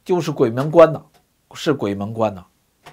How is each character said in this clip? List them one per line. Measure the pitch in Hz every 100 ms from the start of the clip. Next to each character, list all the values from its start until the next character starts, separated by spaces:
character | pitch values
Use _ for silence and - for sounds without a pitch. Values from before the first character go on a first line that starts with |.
| -
就 | 180
是 | 156
鬼 | 143 123
门 | 120 151
关 | 170 160
呢， | 147 - _ _ _ _ -
是 | 170
鬼 | 139 104 98
门 | 101
关 | 113 110 95
呢。 | 92 _ _ _ -